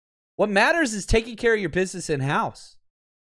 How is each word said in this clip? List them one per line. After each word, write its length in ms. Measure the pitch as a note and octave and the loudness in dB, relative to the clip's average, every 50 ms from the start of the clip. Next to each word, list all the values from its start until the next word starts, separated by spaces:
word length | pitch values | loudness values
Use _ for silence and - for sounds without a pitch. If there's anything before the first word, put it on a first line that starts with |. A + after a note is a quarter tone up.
| _ _ _ _ _ _ _ - | _ _ _ _ _ _ _ -2
What 120 | F#3 G#3+ | 0 2
matters 460 | G3+ G3 A3+ C#4 E4 E4+ D#4+ A#3+ G#3+ | 4 4 4 4 4 2 2 0 -2
is 100 | G#3 E3 | -4 -2
taking 300 | - - A3+ A3+ B3+ A#3 | 0 2 2 2 0 -4
care 180 | G3+ - A#3 A3+ | -4 0 0 0
of 60 | A3 | 0
your 100 | G3 D#3+ | 0 -2
business 400 | C#3 F3+ F#3 F#3 - F3+ - - | -2 -2 -2 -2 -4 -8 -6 -4
in-house 680 | D#3 C#3 C3 C#3 D3+ G#3 A3 C#3 - - - - - _ _ _ _ _ _ _ _ _ | -4 -2 -2 -2 -2 -2 -2 -4 -6 -12 -18 -20 -20 _ _ _ _ _ _ _ _ _